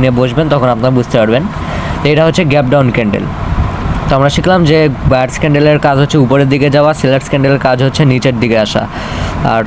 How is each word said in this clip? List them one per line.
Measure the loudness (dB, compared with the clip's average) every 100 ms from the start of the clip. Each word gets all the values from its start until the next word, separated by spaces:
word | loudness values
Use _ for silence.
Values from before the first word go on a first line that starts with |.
নিয়ে | 0 2
বসবেন | 0 0 0
তখন | 0 0
আপনারা | 0 0 0
বুঝতে | 0 0
পারবেন। | 2 0 -2 -6 -8 -6 -6 -4
তো | 0
এটা | 2 2
হচ্ছে | 2 0
গ্যাপ | 2 2
ডাউন | 2 2 0
ক্যান্ডেল। | -2 -2 -4 -6 -4 -2 -2 -4 -4 -4 -2
তো | 0
আমরা | 0 0
শিখলাম | 0 2 2
যে | 2 2 0 0
বায়ার্স | 0 0 -2
ক্যান্ডেলের | 0 2 2 2 2
কাজ | 2
হচ্ছে | 2 2
উপরের | 2 2 2
দিকে | 2 2 2
যাওয়া, | 2 0
সেলার্স | 0 0 -2
ক্যান্ডেলের | -2 0 0 0
কাজ | 0 0
হচ্ছে | 2 2
নিচের | 2 0 0
দিকে | 0 0
আসা। | 0 -2 -6 -8 -8 -6 -6 -4 -2
আর | -2